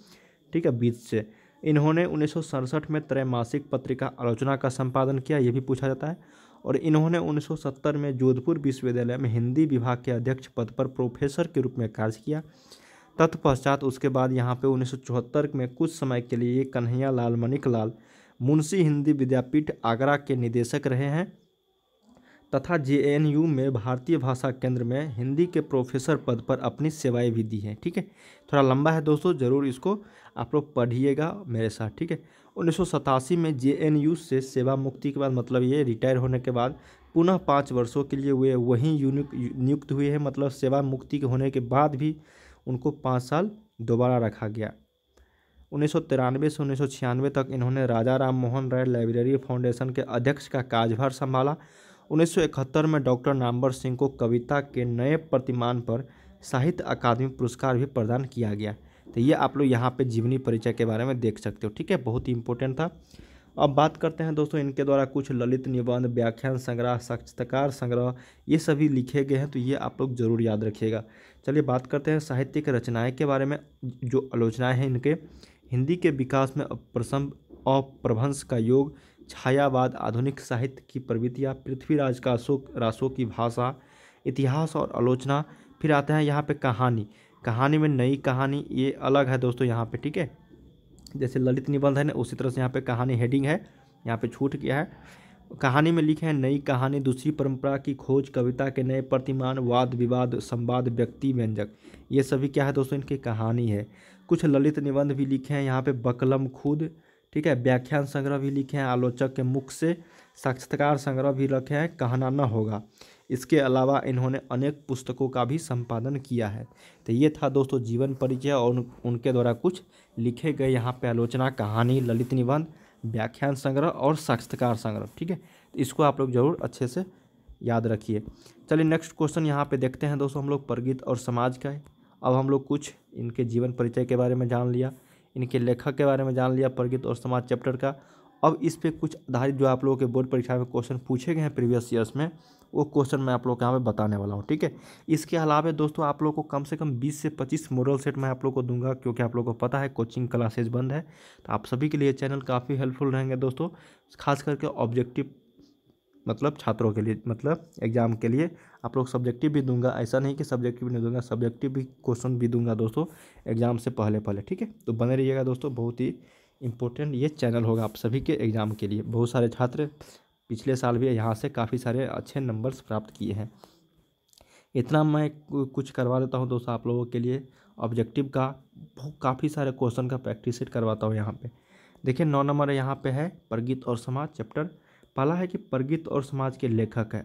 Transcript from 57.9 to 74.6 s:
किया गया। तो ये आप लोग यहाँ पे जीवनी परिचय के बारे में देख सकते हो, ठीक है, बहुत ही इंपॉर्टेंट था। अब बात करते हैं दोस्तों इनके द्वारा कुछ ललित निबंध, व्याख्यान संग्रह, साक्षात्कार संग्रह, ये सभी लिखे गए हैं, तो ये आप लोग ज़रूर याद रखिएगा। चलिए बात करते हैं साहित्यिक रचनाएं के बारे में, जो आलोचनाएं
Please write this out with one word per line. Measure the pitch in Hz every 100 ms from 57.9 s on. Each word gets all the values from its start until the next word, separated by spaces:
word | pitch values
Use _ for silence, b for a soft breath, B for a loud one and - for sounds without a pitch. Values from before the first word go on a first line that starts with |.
| 127 110 123 123
किया | 120 107
गया। | 104 104 107 b b b 117
तो |
ये | 131
आप | 160 135 139
लोग | 139
यहाँ | 117 127 127
पे | 127
जीवनी | 113 120 131
परिचय | 127 113 120
के | 113 113
बारे | 110 131
में | 123
देख | 113 104
सकते | 107 101 107
हो, | -
ठीक | 160
है, | 180
बहुत | 123 123 127
ही |
इंपॉर्टेंट | 120 120 120 131 131
था। | 170 - B B B B B -
अब | 139
बात | 135 156 151
करते | 165 160
हैं | 160 151
दोस्तों | 147 156
इनके | 139 135
द्वारा | 139 139 131
कुछ | 139 135
ललित | 123 123 131 135
निबंध, | 123 120 123 123
व्याख्यान | 120 117 113 135 127
संग्रह, | 127 120 120 120
साक्षात्कार | - 117 - - 123 135 143
संग्रह, | 135 123 120 123 123 B B -
ये | 156
सभी | 165 147 156
लिखे | 131 127 143
गए | 139 135
हैं, | 143
तो | 131
ये | 127 135
आप | 120 -
लोग | 135 123
ज़रूर | 113 117
याद | 113 107
रखिएगा। | 110 104 110 110 - B B B -
चलिए | 147
बात | 131 127 127
करते | 147 156
हैं | 156
साहित्यिक | 151 127 135 151 151
रचनाएं | 123 123 113 123 127
के | 147
बारे | 135 135
में, | 143 - - 127
जो | - 123 131 131
आलोचनाएं | 117 117 117